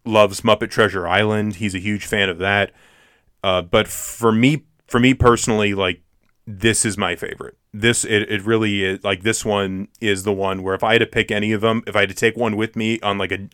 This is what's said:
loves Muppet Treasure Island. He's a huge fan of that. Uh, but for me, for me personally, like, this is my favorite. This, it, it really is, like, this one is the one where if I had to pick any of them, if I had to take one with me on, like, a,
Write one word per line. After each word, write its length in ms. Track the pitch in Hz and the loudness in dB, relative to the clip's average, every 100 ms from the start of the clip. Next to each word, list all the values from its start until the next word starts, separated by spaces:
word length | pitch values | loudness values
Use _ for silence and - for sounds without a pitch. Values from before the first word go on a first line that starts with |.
loves 380 | 117 107 101 98 | 0 4 4 2
Muppet 280 | 117 104 110 | 0 0 0
Treasure 360 | - 104 95 87 | 0 0 0 0
Island. 500 | 95 107 107 107 95 | 2 2 0 -2 -4
He's 180 | 107 | -6
a 60 | 92 | -4
huge 240 | 104 101 | -4 -6
fan 240 | - 107 95 | -2 0 0
of 100 | 85 | 0
that. 340 | 95 101 98 _ _ _ _ _ _ _ | 0 0 0 _ _ _ _ _ _ _
Uh, 200 | 98 92 | -2 0
but 260 | 87 110 101 | 2 0 0
for 440 | - - - 117 | -4 -12 -2 0
me, 320 | 110 127 156 - _ - | 2 2 -2 -6 _ -4
for 120 | 120 | 2
me 140 | 127 | 2
personally, 580 | 131 123 117 - 107 104 | 4 4 4 2 0 0
like, 300 | 98 92 87 _ _ _ _ - | 0 -2 -4 _ _ _ _ -16
this 380 | 95 113 101 | -2 0 2
is 120 | 110 98 | 0 -2
my 180 | 90 | -4
favorite. 420 | 87 - - - - _ | -4 -8 -12 -16 -18 _
This, 320 | 107 113 117 120 | -2 0 2 2
it, 240 | 104 107 | 0 0
it 160 | 104 104 | -2 0
really 360 | 113 107 101 | 2 2 0
is, 220 | 95 95 | -2 -2
like, 180 | 101 95 | -4 -2
this 220 | 110 113 | -2 -2
one 440 | 113 101 95 95 101 - | 0 0 -2 -4 -10 -4
is 220 | 107 95 | -2 0
the 100 | 104 | 0
one 300 | 95 98 95 | -2 -2 -2
where 120 | 92 | -4
if 80 | 95 | -2
I 100 | 110 | 2
had 80 | 113 | 2
to 60 | 110 | 2
pick 240 | 113 107 | -2 -2
any 220 | 104 107 | 0 0
of 80 | 107 | 0
them, 220 | 113 113 104 | 2 0 0
if 80 | |
I 60 | 101 | 0
had 80 | 98 | 0
to 60 | |
take 200 | 92 117 113 | 0 0 0
one 180 | 113 107 | -2 -2
with 180 | 110 | -4
me 240 | 113 110 113 | -4 -2 -2
on, 180 | 101 98 | -2 -2
like, 120 | 92 | -4
a, 180 | 95 101 | -6 -8